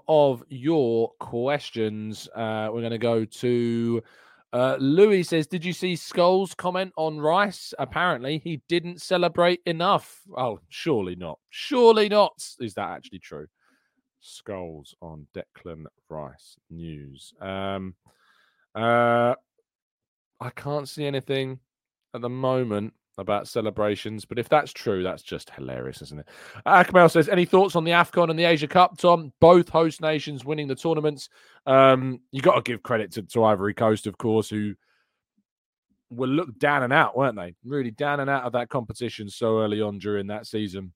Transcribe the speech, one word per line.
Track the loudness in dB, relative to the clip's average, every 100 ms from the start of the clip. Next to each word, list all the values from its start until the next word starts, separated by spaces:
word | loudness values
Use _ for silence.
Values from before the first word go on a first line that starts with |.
| 2
of | 4 4 2 -8
your | -8 0 2 2 2 0 _
questions. | -10 -6 -2 -4 -6 -4 -4 -4 -12 -12 -14 -10
Uh, | -6 -4 -6
we're | -6
gonna | -6 -2
go | 0 0
to, | -2 -4 -2 0 0 -2 -2 -4 -6 _ _ _ _
uh, | -2 0 0
Louis | 0 6 6 4
says, | 0 -2 -2
"Did | -6
you | -6
see | -6 -4
Scholes' | -6 -6 2 4 4 0 -6
comment | -6 -4 -6 -6
on | -6 -2
Rice? | 0 2 0 -4 -16 -10
Apparently, | -8 -2 -2 -2 -4 -6
he | -6 -10 -4
didn't | -4 -4 -14
celebrate | -4 0 0 2 2 2 -4
enough." | -2 2 0 -2 -20 _ -6
Oh, | -6 -6 _
surely | -10 -2 -2 -2 -8
not. | -12 -14 _
Surely | -16 -4 4 6 6 4
not. | 4 2 0 -18 -10
Is | -10
that | -6 -8
actually | -8 -14 -20
true? | -16 -16 -16 _ _ _ _ _ _ _
Scholes | -20 -20 -14 -12 -12 -14 -20 _
on | -18 -18 -16
Declan | -16 -16 _ -18 -16 -18 _ _
Rice | -14 -14 -16 _ _ _
news. | -16 -14 -14 -16 -20 -20 _
Um, | -10 -8 -6 -6 -10 -16 _ _ _ _ _ _ _ -4
uh, | 0 2 4 4 2 0 _ _ _ _ _ _ _ _ _ _
I | -14
can't | -12 -6 -6 -8
see | -8 -4
anything | -4 -2 -4 -4 -8 _ _ _ _ _
at | -10
the | -8
moment | -4 0 0 0 -2 -4 _ _ -12
about | -2 -2 -2
celebrations, | -4 -4 -2 -2 -2 -6 -12 -10
but | -8
if | 0
that's | 0 0
true, | -8 -4 -2
that's | -2 -6
just | -10 -12 -12
hilarious, | -16 -12 -10 -10 -14
isn't | -16 -18
it? | -18 -20 -20 -10 4
Akmal | 6 6 8 8
says, | 6 4
"Any | 2 4
thoughts | 4 4 2
on |
the | 2
afcon | 2 2 2 0
and | 2
the | 2
Asia | 2 2
Cup, | 4 4 4
Tom? | 4 4 2 6
Both | 8 8 6
host | 2 0 -2
nations | -2 -2 -4 -12 -8
winning | -6 -4
the | -4
tournaments." | -2 0 0 -4 -12 _ _ _ 4
Um, | 8 8 6 2 -6 _
you | 0
gotta | 4 4
give | 2 -8
credit | -4 -4 -2
to, | -8
to | -6 2
Ivory | 4 4 0
Coast, | 0 0 0 -2
of | -6
course, | -2 -2 -2
who | -6 -6 -10 _ _ _ _ _ _ _ _ _ _ _ _ _
were | -6 -2
looked | -2 -4 -2
down | 0 0
and | 2
out, | 2 2 0
weren't | -2 -2
they? | -10 -14
Really | -8 -6 -6
down | -4 -4 -2
and | -2
out | -2
of | -2
that | -4 -4
competition | -6 -8 -8 -10 -8 -14
so | -4 0 0
early | 0 -2
on | -4 -4
during | -6 -4 -6
that | -10 -8
season. | -6 -6 -8 -14